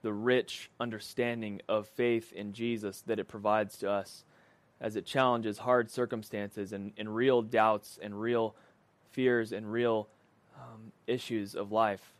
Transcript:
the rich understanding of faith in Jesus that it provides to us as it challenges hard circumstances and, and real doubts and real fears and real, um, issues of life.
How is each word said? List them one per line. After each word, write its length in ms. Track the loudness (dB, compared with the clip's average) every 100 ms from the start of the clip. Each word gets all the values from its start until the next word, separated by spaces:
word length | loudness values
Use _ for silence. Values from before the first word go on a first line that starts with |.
the 120 | -4
rich 580 | -2 4 4 2 -8 -14 _
understanding 800 | -6 -6 -10 -2 -2 -2 -6 -8 0
of 200 | 0 0
faith 440 | 0 2 2 0
in 200 | -10 -10
Jesus 480 | -4 -2 -2 -4 -8 -4
that 100 | -4
it 80 | -4
provides 500 | -4 0 2 0 -4
to 120 | -2
us 320 | -2 -2 -14 _ _ _ _ _ _
as 140 | -6
it 100 | -6
challenges 540 | -4 2 4 4 0 -4
hard 320 | 2 4 4
circumstances 840 | -2 -2 -4 -6 -8 -6 -6 -8
and, 200 | -6 -8 -8
and 160 | -6
real 300 | 2 4 4
doubts 560 | 4 4 6 4 -2 -12
and 200 | -10 -6
real 340 | 0 0 0 -4 _ _ _ _ _
fears 400 | 0 4 4 2
and 220 | -4 -4
real, 340 | 0 2 2 -2 _ _ _ _ -20
um, 360 | -20 -18 -20 -18 -4
issues 480 | -4 -2 -4 -4 -6
of 160 | -2
life. 400 | 2 2 0 -8 _